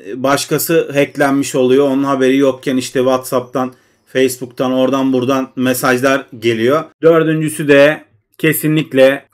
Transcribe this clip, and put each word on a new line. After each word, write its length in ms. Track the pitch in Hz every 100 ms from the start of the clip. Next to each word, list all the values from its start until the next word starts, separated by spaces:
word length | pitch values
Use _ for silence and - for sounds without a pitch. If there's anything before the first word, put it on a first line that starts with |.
| 90
e, 160 | 123
başkası 680 | 131 139 - 147 - 165 -
hacklenmiş 640 | 139 143 143 139 139 127 139
oluyor. 320 | 127 131 143
Onun 160 | 135
haberi 340 | 139 135 131 135
yokken 400 | 139 127 147 127
işte 220 | 123 139
WhatsApp'tan, 720 | 127 131 - 131 123 135 127 - _ _ _
Facebook'tan, 680 | 131 131 127 127 - 127
oradan 400 | 131 131 135 135
buradan 360 | 127 123 135 127 131
mesajlar 680 | 127 123 131 123 135 135 - 117
geliyor. 440 | 117 113 117 156 160 _
Dördüncüsü 680 | 160 165 156 156 151 - 143
de 360 | 143 143 156 - _ _ -
kesinlikle 880 | 160 151 156 156 - 131 131 139 -